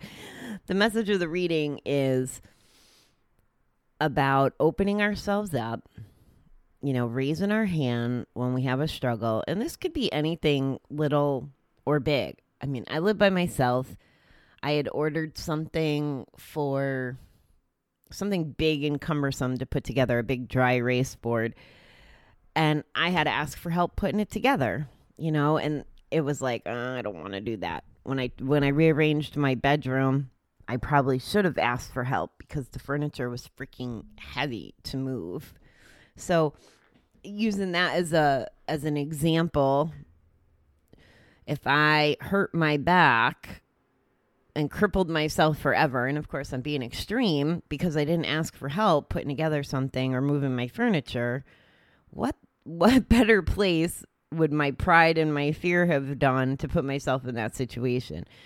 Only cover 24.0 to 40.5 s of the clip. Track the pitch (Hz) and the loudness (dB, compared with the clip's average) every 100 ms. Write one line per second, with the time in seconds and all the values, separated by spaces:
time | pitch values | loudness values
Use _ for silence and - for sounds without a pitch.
24 | 196 196 208 214 254 262 120 98 147 _ | -2 -2 -2 -2 0 2 0 -2 -6 _
25 | _ - 160 151 147 156 151 147 - - | _ -6 -2 2 2 2 0 -4 -8 -18
26 | - 160 143 143 131 117 - 120 123 127 | -4 -2 -2 -2 -4 -4 -6 -6 -6 -6
27 | 104 87 92 98 110 107 85 80 - - | -8 -8 -10 -8 -6 -6 -6 -8 -12 -14
28 | - 135 127 - 131 147 139 139 160 147 | -6 -4 -4 -6 0 2 2 4 4 4
29 | 151 151 147 147 143 123 139 147 131 131 | 2 0 -2 0 0 2 2 0 0 0
30 | 135 139 135 _ _ _ - 120 - 147 | 2 0 -2 _ _ _ -8 -6 0 2
31 | 135 131 - 208 185 131 120 143 - 135 | 2 0 0 0 0 2 0 -2 -6 -6
32 | 123 107 85 - - 151 127 131 - 143 | -2 -2 -4 -10 -12 -10 -10 -10 -6 -4
33 | 147 - 123 120 - - - - 123 113 | -4 -4 -6 -8 -12 -16 -16 -12 -10 -10
34 | - - - - 143 110 52 - - 135 | -14 -18 -10 -6 -4 -6 -12 -16 -10 -6
35 | 135 127 82 110 - - - _ - - | -6 -6 -8 -10 -12 -20 -20 _ -20 -20
36 | _ - - 170 151 - - _ _ _ | _ -10 0 2 2 -2 -20 _ _ _
37 | _ _ - 208 220 196 190 170 175 160 | _ _ -12 -2 -2 0 0 2 2 2
38 | 170 165 147 135 - - - 156 151 147 | 2 4 4 2 -2 -10 -6 -4 -2 -2
39 | 143 151 165 165 165 147 135 139 160 147 | -2 0 2 2 2 2 4 4 0 -4
40 | - _ _ _ _ | -20 _ _ _ _